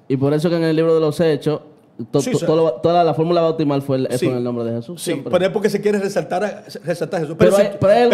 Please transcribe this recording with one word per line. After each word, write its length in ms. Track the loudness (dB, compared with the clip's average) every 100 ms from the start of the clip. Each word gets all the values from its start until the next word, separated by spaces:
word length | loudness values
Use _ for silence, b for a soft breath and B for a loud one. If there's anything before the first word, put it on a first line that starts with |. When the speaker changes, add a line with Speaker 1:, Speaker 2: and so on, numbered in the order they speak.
| -4
Speaker 1:
Y 100 | 0
por 160 | 2
eso 160 | 2 0
que 60 | 0
en 80 |
el 120 | 0 2
libro 200 | 2 2
de 60 |
los 180 | 2 2
Hechos, 400 | 0 0 -2 -4 -8 -20 _ -16 -4
to-, 120 | -2
Speaker 2:
Sí, 100 | 0
Speaker 1:
to-, 80 | 0
Speaker 2:
sí. 60 | 2
Speaker 1:
todo 100 | 2
lo, 160 | 2 0
toda 280 | 2 4
la 100 | 2
fórmula 280 | 2 0 2
bautismal 400 | 2 0 0 -2
fue 140 | -2 -2
el, 100 | -2
Speaker 2:
Sí. 60 | -2 -2
Speaker 1:
fue 40 |
en 80 | -2
el 60 |
nombre 200 | -4 -4 -4
de 120 | -6
Jesús, 220 | -8 -10
Speaker 2:
Sí, 100 | -6
Speaker 1:
siempre. 180 | -6 -2
Speaker 2:
pero 140 | 0 0
es 60 |
porque 180 | 0 -2
se 100 | 0
quiere 180 | -2 -2
resaltar 440 | -2 -4 -4 -4
a, 200 | -4 -8 -16 -10 -8
resaltar 340 | -6 -4 -4
a 20 |
Jesús. 140 | -6 2
Speaker 1:
Pero 140 | 4
Speaker 2:
Pero 120 | 4
Speaker 1:
hay, 80 | 2
Speaker 2:
si, 40 | 2
Speaker 1:
pero 120 | 2
hay 60 | 4
algún 120 | 4